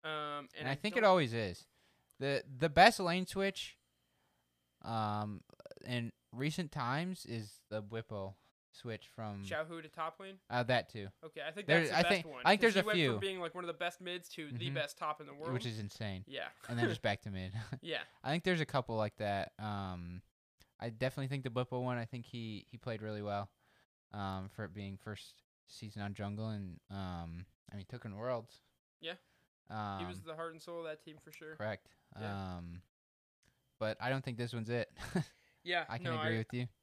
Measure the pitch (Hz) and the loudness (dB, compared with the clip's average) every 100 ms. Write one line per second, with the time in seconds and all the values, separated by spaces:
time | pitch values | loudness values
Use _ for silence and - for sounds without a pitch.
0 | 160 156 151 147 139 - 139 139 208 202 | -4 -4 -2 -4 -8 -6 -4 -2 0 6
1 | 214 185 135 113 104 85 - _ _ _ | 10 10 8 2 0 -2 -10 _ _ _
2 | _ _ 139 139 - 127 160 147 202 233 | _ _ 0 0 0 0 4 12 12 10
3 | 185 175 185 196 196 190 - - _ _ | 2 2 0 0 0 0 -10 -12 _ _
4 | _ _ _ _ _ _ _ _ - 113 | _ _ _ _ _ _ _ _ -4 0
5 | 107 104 107 101 - - - - - 123 | 2 2 -2 -6 -12 -20 -16 -14 -2 -2
6 | 117 - _ 123 143 156 160 156 120 135 | -2 -6 _ -2 0 0 -2 0 0 2
7 | 180 185 - 117 104 - _ 107 101 113 | 0 -4 -4 -6 -6 -12 _ -6 -4 -6
8 | 113 104 95 98 _ _ _ - 123 110 | -4 -4 -6 -8 _ _ _ -14 -8 -8
9 | - - 110 101 98 156 160 165 156 - | -10 -10 -6 -6 -4 -4 -4 -6 -10 -6
10 | 160 - 190 196 _ 123 120 123 - 113 | -6 -6 -14 -16 _ 0 4 4 2 -8
11 | 98 - 160 - 147 160 190 165 160 160 | -10 -12 -14 -6 -6 -6 4 6 6 4
12 | 175 185 160 131 139 202 233 196 208 208 | 6 4 2 2 6 8 8 6 6 6
13 | 143 110 196 190 170 180 175 156 175 - | 6 4 0 -2 -4 -4 -6 -2 -2 -2
14 | 180 180 170 - 151 127 123 147 143 - | -8 -8 -8 -10 -6 -4 -2 0 -2 -2
15 | 151 151 147 143 156 127 117 110 104 - | -4 -4 -8 -8 -2 -2 -2 -4 -6 -4
16 | 107 92 101 135 76 - - 120 117 110 | -4 -4 -6 -6 -6 -8 -6 0 2 2
17 | 110 104 - 95 92 101 110 131 170 143 | 0 -2 -4 -6 -4 -6 -6 -8 -4 -6
18 | 76 - 127 160 175 175 151 139 120 113 | -6 -8 -2 0 2 2 2 0 0 0
19 | 107 - 107 101 - - 107 104 95 90 | 0 0 0 0 -2 -4 -6 -4 -4 -6
20 | 87 90 - _ _ _ - _ 120 113 | -8 -10 -14 _ _ _ -20 _ -8 -2
21 | 127 135 135 139 127 120 120 127 127 123 | -2 0 -4 -2 -2 -2 -2 0 0 -2
22 | 113 123 117 120 113 104 - 117 - 113 | -4 -8 -10 -8 -6 -8 -10 -10 -6 -4
23 | 107 107 104 101 101 _ _ _ _ _ | -4 -4 -2 -2 -2 _ _ _ _ _
24 | _ 104 98 95 95 - 107 95 98 95 | _ -6 -4 -2 -6 -8 -8 -6 -8 -8
25 | - 104 - - _ _ _ - 110 104 | -8 -10 -12 -20 _ _ _ -12 -10 -6
26 | 101 98 101 104 110 107 95 82 _ 98 | -6 -4 -4 -2 -2 -2 -6 -10 _ -6
27 | 95 87 85 85 92 _ - 104 92 123 | -4 -4 -6 -8 -12 _ -14 -14 -10 -10
28 | 117 101 120 123 113 - _ _ _ _ | -8 -6 -2 -2 -4 -20 _ _ _ _
29 | 160 180 _ _ _ _ _ 110 104 98 | -10 -10 _ _ _ _ _ -6 -4 -2
30 | 90 92 127 160 165 160 165 170 160 156 | -4 -6 -8 -2 -2 -4 -6 -4 -4 -6
31 | - 156 - 151 156 156 110 202 - - | -8 -16 -16 -12 -12 -4 -2 -2 -6 -20
32 | _ - 107 98 95 90 87 87 - _ | _ -8 -4 -4 -4 -4 -8 -10 -14 _
33 | _ _ _ _ _ _ _ _ 110 110 | _ _ _ _ _ _ _ _ -4 -2
34 | 123 135 131 117 120 120 110 120 110 - | 0 0 -2 -2 -2 -2 0 0 0 -4
35 | - 185 - - _ _ 175 175 156 117 | -4 -2 -2 -8 _ _ -2 0 0 -4
36 | 180 156 156 113 110 123 123 _ | -2 0 2 2 0 -2 -2 _